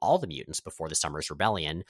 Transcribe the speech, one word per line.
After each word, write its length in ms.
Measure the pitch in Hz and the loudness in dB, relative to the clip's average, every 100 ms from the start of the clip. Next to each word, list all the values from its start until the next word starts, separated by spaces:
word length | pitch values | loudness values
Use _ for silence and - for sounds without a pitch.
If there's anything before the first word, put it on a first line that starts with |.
all 180 | 98 175 | 4 4
the 80 | 117 | 2
mutants 340 | 69 - 76 | -6 -8 -8
before 260 | 80 - 80 | -8 -8 -2
the 80 | 78 | 0
Summers 340 | 80 73 - | 0 -2 -4
Rebellion, 540 | 73 107 101 76 82 - | 2 2 2 0 -4 -8